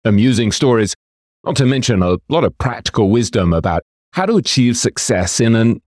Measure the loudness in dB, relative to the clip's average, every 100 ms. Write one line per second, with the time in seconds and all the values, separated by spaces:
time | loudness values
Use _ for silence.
0 | 0 2 2 2 0 0 2 2 0 -4
1 | _ _ _ _ -6 0 0 0 0 0
2 | 0 0 -2 -2 0 -2 -6 -6 -6 0
3 | 2 2 0 0 0 0 0 -4 -6 _
4 | _ -4 0 0 0 0 0 0 -4 -4
5 | -2 -2 -2 0 2 2 2 -2